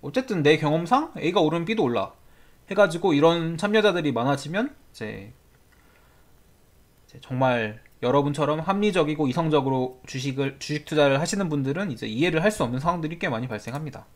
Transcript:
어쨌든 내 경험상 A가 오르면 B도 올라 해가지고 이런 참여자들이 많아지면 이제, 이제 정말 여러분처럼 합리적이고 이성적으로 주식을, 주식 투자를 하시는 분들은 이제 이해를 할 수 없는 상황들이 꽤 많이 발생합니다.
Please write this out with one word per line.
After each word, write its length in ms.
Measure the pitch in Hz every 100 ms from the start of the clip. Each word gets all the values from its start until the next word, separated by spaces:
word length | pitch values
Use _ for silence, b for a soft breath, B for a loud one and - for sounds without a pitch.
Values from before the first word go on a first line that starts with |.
어쨌든 400 | 143 190 262 190
내 160 | 147 151
경험상 560 | 147 156 170 254 320 -
A가 240 | 156 190
오르면 240 | 156 165
B도 180 | 170 220
올라 300 | 147 117 98 - b b b b _
해가지고 440 | 190 202 165 190
이런 420 | 147 160 170 165 165
참여자들이 560 | 208 214 208 175 151
많아지면 640 | 120 123 139 147 185 262 - -
이제, 420 | - 107 107 101 123 _ _ _ b b b b b b _ _ _ _ _ _ _ _
이제 120 | 131
정말 600 | - 127 131 120 107 110 - -
여러분처럼 580 | 123 139 143 143 143 156
합리적이고 680 | 160 196 208 185 151 151 143
이성적으로 760 | 127 165 147 135 131 127 - -
주식을, 520 | 135 135 135 135 135
주식 260 | - 151
투자를 340 | 151 151 143 135
하시는 280 | 170 196 185
분들은 420 | 147 135 147 202
이제 160 | 117 110
이해를 380 | 110 170 160
할 60 | 190
수 140 | 214
없는 160 | 127 127
상황들이 380 | 156 175 156 165
꽤 120 | 190
많이 180 | 117 123
발생합니다. 560 | 107 - 131 151 113 -